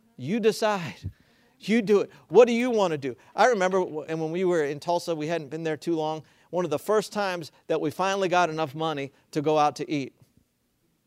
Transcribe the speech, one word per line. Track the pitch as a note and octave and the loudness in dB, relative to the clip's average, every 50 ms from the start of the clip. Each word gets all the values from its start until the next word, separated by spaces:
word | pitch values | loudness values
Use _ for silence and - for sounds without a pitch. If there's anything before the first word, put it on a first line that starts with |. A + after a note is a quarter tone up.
| _ _ _ | _ _ _
You | - B2 C3+ G3 A#3+ | -12 -6 -4 -2 0
decide. | G3+ A3 G#3 - A3+ G#3+ G#3 F#3+ E3+ C3+ - - - - - _ _ _ _ _ _ _ _ _ | 2 0 0 2 0 -2 -2 -2 -4 -8 -12 -12 -14 -14 -14 _ _ _ _ _ _ _ _ _
You | - - G#3 A#3 | -4 0 0 2
do | A3 F#3 G#3+ G3 | 4 4 4 4
it. | D3+ - - - - - | 2 0 -6 -20 -6 2
What | D3+ G3 B3 | 8 8 8
do | A#3 A#3+ | 8 6
you | A#3 A#3+ B3+ | 2 0 0
want | A#3+ G#3+ G3 F3+ | 2 2 0 0
to | D#3+ D3+ | 0 -2
do? | C3 C3+ A#2 - - - - | -6 -6 -8 -8 -14 -8 2
I | - G3+ B3 | 4 4 4
remember, | B3 G3+ F3+ F#3 F#3 F#3+ | 4 4 0 2 2 0
w-, | F3+ C3 C#3 D3+ C#3+ | 0 -2 -4 -8 -8
and | - D#3+ D#3+ | -6 -6 -4
when | D#3+ D#3 | -4 -4
we | D#3+ F3+ F#3+ | -2 -2 0
were | F3+ F3 E3 D3 | 0 0 0 0
in | C#3 D3+ D3 | -2 -4 -6
Tulsa, | - F3 F3 F3 - - E3+ | -4 -2 -2 -2 -2 -4 -4
we | D3+ D3+ | -4 -4
hadn't | D3+ E3+ E3 D#3 C3+ | -4 -4 -4 -6 -6
been | C3+ D#3+ E3 | -10 -6 -4
there | D#3+ D#3 C#3 | -4 -4 -4
too | - E3+ E3+ | -4 -4 -2
long, | D#3 D#3 D#3 D#3 D#3 C#3 _ _ _ _ - | -2 -2 -2 -4 -6 -10 _ _ _ _ -8
one | - F3 F3+ | -4 -4 -2
of | D#3+ | -2
the | D3+ C#3 | -2 -4
first | - - G#3 G#3+ F#3+ - | 0 0 0 0 0 -2
times | - G#3 G3+ G3 F3+ F3 D#3+ - _ _ _ | -4 -4 -4 -4 -4 -6 -8 -12 _ _ _
that | - D#3+ D#3+ | -4 -2 -2
we | E3 D#3 | -2 -2
finally | - - F3+ G3 G3 G3+ F#3+ F3+ | -2 -2 -2 0 0 0 0 2
got | E3+ F3+ F3+ D#3+ | 2 2 2 2
enough | D#3 D#3 C#3 C#3 B2+ | 0 -2 -4 -4 -4
money | D#3 D#3+ D#3+ D#3 C#3+ C3+ B2+ _ _ _ _ | -4 -4 -4 -4 -4 -6 -10 _ _ _ _
to | - D#3+ | -6 -2
go | C#3+ D#3 D3+ D#3 | 0 2 4 4
out | D3 D3 C#3+ - | 4 2 2 -2
to | D3+ - | -6 -4
eat. | D#3+ D3 C3+ A#2 _ _ _ _ _ _ _ _ _ _ _ _ _ _ _ _ _ _ _ | -4 -4 -6 -6 _ _ _ _ _ _ _ _ _ _ _ _ _ _ _ _ _ _ _